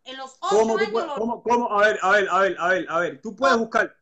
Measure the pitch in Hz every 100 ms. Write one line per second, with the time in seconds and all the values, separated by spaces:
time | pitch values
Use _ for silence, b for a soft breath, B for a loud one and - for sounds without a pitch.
0 | 254 269 262 - - 208 220 220 214 226
1 | 311 277 226 226 214 240 240 302 214 202
2 | 185 208 185 180 190 170 175 185 151 165
3 | 170 143 220 208 262 233 226 226 185 _